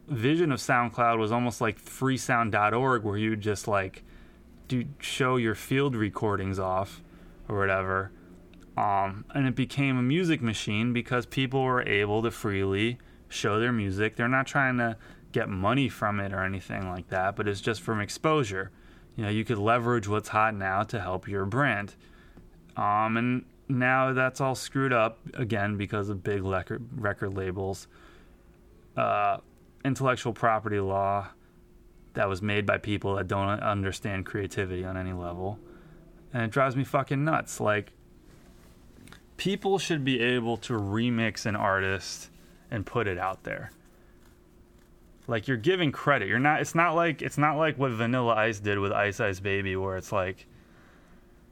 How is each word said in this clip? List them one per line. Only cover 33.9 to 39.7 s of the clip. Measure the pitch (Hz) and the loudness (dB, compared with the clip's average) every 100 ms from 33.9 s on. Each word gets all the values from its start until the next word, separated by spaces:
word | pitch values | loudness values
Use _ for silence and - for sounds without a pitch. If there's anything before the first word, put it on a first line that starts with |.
| 90 110 95 92 | -4 -4 -4 -4
creativity | 107 98 - 95 90 | -4 -4 -4 -4 -4
on | 92 95 | -4 -4
any | 92 | -4
level. | 92 87 87 95 107 - - - - - - - | -6 -6 -6 -6 -6 -14 -20 -20 -20 -20 -20 -8
And | 123 | -4
it | 113 | -2
drives | 139 135 127 | 2 2 2
me | |
fucking | 131 143 131 139 | 0 -2 0 0
nuts. | 151 139 - - | 2 0 -2 -2
Like, | 110 104 101 - - - - - - - - - - - - - - - | 0 0 -2 -16 -20 -20 -20 -20 -20 -20 -20 -20 -20 -20 -20 -20 -20 -4
people | 180 196 196 | -2 0 2